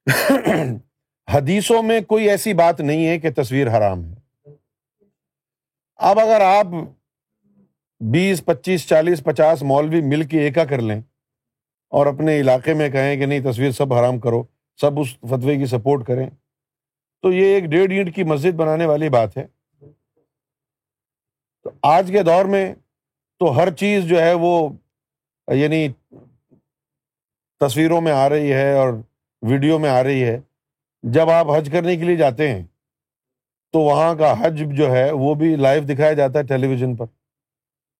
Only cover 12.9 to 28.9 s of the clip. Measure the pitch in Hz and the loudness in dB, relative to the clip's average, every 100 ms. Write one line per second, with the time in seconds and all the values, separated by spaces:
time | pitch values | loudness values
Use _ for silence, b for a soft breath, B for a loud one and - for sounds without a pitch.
12.9 | 135 139 139 139 143 131 117 139 123 135 | 0 -2 0 -2 -2 -2 -2 -2 -2 0
13.9 | 120 123 123 120 117 120 _ _ - 147 | 2 0 0 -2 -4 -6 _ _ -2 -2
14.9 | 143 131 - 117 131 131 143 135 123 131 | -2 -6 -8 -6 -4 -2 -2 -2 -2 0
15.9 | 143 117 127 139 _ _ _ _ _ _ | -2 -2 -6 -6 _ _ _ _ _ _
16.9 | _ _ _ 190 185 196 196 170 165 190 | _ _ _ 0 2 4 2 2 0 2
17.9 | 190 180 190 160 147 175 165 156 156 165 | 0 -4 -4 -2 0 0 0 -2 0 0
18.9 | 147 156 123 110 131 160 _ _ _ 143 | 0 2 0 0 -4 -14 _ _ _ -20
19.9 | _ _ _ _ _ _ _ _ _ _ | _ _ _ _ _ _ _ _ _ _
20.9 | _ _ _ _ _ _ _ - - 143 | _ _ _ _ _ _ _ -18 -4 2
21.9 | 170 185 202 165 175 196 196 190 - _ | 2 2 0 2 2 2 -2 -4 -10 _
22.9 | _ _ _ _ - 170 139 185 143 202 | _ _ _ _ -2 0 2 0 0 -2
23.9 | 202 165 170 165 175 170 170 151 - _ | -2 0 2 2 2 2 0 -2 -8 _
24.9 | _ _ _ _ _ - 131 151 160 147 | _ _ _ _ _ -4 -2 0 0 -4
25.9 | - _ - _ _ _ _ _ _ _ | -8 _ -20 _ _ _ _ _ _ _
26.9 | _ _ _ _ _ _ - 143 120 160 | _ _ _ _ _ _ -4 -2 0 0
27.9 | 170 165 139 139 151 147 135 139 139 131 | 2 0 2 2 0 0 0 2 2 0